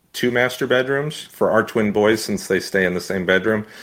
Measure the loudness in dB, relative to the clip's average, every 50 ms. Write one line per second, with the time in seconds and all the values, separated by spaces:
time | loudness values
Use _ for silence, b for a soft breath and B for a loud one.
0 | _ _ -8 -2 -2 0 2 2 0 0 -2 -4 0 0 2 2 2 0 -2 -2
1 | -2 -6 -8 -10 -16 -16 -4 -2 0 2 4 2 2 2 0 0 0 2 2 4
2 | 4 4 4 2 0 -4 -6 -6 -2 -2 -2 -2 -2 -2 0 0 0 2 0 -2
3 | -4 -4 -4 -4 0 2 2 2 2 0 -2 -2 -4 B B B